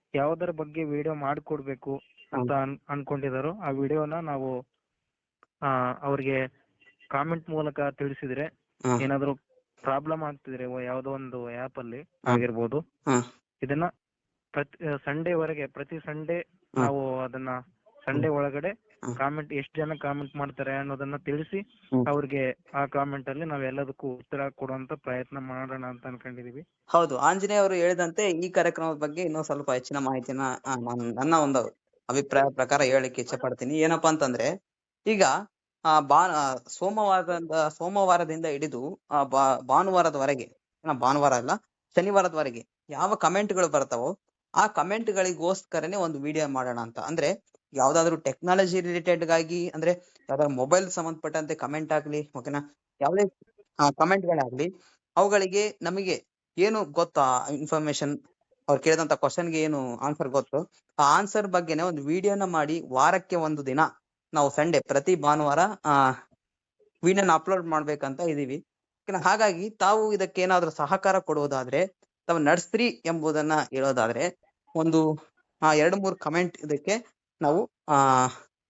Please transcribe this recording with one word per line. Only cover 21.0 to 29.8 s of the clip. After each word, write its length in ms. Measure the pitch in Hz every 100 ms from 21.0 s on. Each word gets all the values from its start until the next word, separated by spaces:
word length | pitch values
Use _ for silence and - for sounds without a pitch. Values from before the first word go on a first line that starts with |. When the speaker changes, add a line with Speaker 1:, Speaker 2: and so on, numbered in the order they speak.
| 139 143
Speaker 1:
ತಿಳಿಸಿ 440 | - 147 156 196
Speaker 2:
ಹ್ಮ್. 460 | 202 _ - 131 123
Speaker 1:
ಅವ್ರಿಗೆ 480 | 147 139 139 131 - _
ಆ 120 | 143 139
ಕಾಮೆಂಟ್ 420 | 143 139 139 135
ಅಲ್ಲಿ 160 | 135
ನಾವ್ 200 | 165 143
ಎಲ್ಲದಕ್ಕೂ 440 | 131 135 135 - 139
ಉತ್ತರ 400 | 127 120 143 139
ಕೊಡುವಂತ 440 | - 135 131 131
ಪ್ರಯತ್ನ 460 | 147 - 127 127 139
ಮಾಡೋಣ 480 | 131 127 131 131 127
ಅಂತ 200 | 123 131
ಅನ್ಕೊಂಡಿದೀವಿ. 580 | 123 127 123 123 127 175 _ -
Speaker 2:
ಹೌದು, 320 | 170 165 127
ಆಂಜನೇಯ 380 | 143 190 196 208
ಅವರು 180 | 196
ಹೇಳಿದಂತೆ 560 | 180 175 175 175 175 208
ಈ 200 | 165 180
ಕಾರ್ಯಕ್ರಮದ 460 | 180 170 165 160 151
ಬಗ್ಗೆ 260 | 147 156
ಇನ್ನೂ 200 | 180 156
ಸ್ವಲ್ಪ 280 | 156 143 143
ಹೆಚ್ಚಿನ 280 | 127